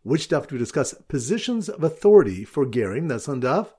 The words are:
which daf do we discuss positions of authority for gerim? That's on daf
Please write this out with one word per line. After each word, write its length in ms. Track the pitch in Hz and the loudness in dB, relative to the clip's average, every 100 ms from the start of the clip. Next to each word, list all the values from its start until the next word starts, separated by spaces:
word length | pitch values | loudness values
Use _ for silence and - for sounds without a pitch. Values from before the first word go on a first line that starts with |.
which 260 | - 156 - | -2 -2 0
daf 200 | 151 - | -4 -4
do 80 | |
we 40 | 127 | -6
discuss 360 | 117 151 131 - _ | -4 -2 -4 -8 _
positions 600 | 143 117 220 - 233 208 | -8 -4 -4 -2 -4 -6
of 140 | 190 | -4
authority 600 | 156 160 208 208 113 92 | -4 2 8 8 6 -4
for 220 | 107 - | -6 -2
gerim? 420 | 131 120 98 113 165 | -2 -2 -2 -4 -4
That's 220 | 117 - | -6 -6
on 120 | 131 | -4
daf 260 | 123 170 208 | 0 -2 -4